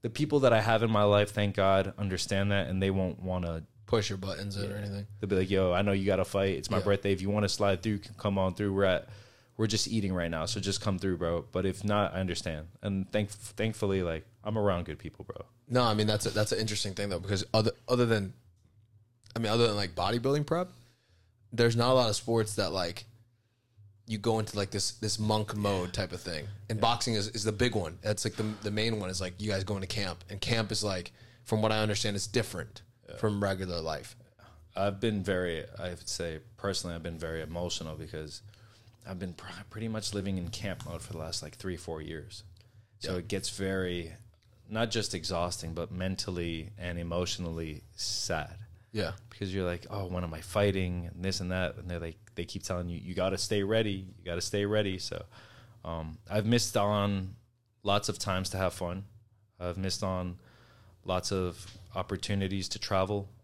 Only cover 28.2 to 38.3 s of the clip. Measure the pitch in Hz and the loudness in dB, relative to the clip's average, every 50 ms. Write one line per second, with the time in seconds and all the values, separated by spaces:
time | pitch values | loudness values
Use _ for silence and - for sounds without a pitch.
28.2 | - 107 - - 107 107 107 104 - 104 104 107 110 117 113 107 98 92 92 90 | -2 -4 -2 -2 -4 -4 -4 -4 -4 -2 0 0 0 0 0 0 -2 -4 -4 -4
29.2 | 95 90 90 90 104 107 98 95 95 95 104 98 95 90 - 101 101 92 90 87 | -4 -6 -6 -6 -4 -2 -2 -2 0 -2 -2 -4 -4 -6 -4 -4 -4 -4 -6 -10
30.2 | - - 104 92 - - 117 113 110 98 110 - 104 104 95 90 87 - - - | -10 -12 -8 -6 -2 0 0 0 0 0 -2 -2 0 0 -2 -2 -6 -10 -16 -20
31.2 | - - - - - - 113 107 110 110 107 107 107 107 104 101 - 107 101 98 | -20 -20 -20 -20 -4 -2 0 2 4 4 4 4 4 2 2 2 0 0 0 -2
32.2 | - - - 123 113 - - 87 76 - - - - - _ _ _ - - - | -4 0 0 0 0 0 -4 -8 -8 -10 -12 -20 -20 -20 _ _ _ -16 -6 0
33.2 | - 107 104 101 101 98 98 92 95 90 87 85 80 80 78 71 - - - - | 0 0 2 2 2 0 0 0 -2 -4 -4 -4 -2 -4 -4 -4 -8 -12 -18 -20
34.2 | - - _ _ - - - - - - - 92 98 101 98 98 117 113 107 101 | -20 -20 _ _ -20 -20 -20 -20 -20 -10 -2 0 0 0 2 2 0 0 2 2
35.2 | 92 101 95 92 90 87 82 80 73 - - - - 90 87 85 - - - - | 2 2 2 2 2 0 -2 -4 -6 -8 -10 -8 -8 -8 -8 -8 -8 -8 -6 -4
36.2 | 87 85 80 78 - - - - - 98 95 - - 87 85 85 80 87 82 80 | -4 -6 -6 -8 -12 -16 -14 -6 -4 -2 -2 -2 -4 -4 -6 -6 -6 -8 -8 -6
37.2 | 85 80 82 82 78 78 82 85 87 87 - - 82 80 78 78 80 - - 78 | -6 -6 -4 -6 -6 -6 -6 -4 -4 -4 -4 -6 -6 -8 -8 -10 -10 -10 -8 -10
38.2 | 78 76 | -10 -10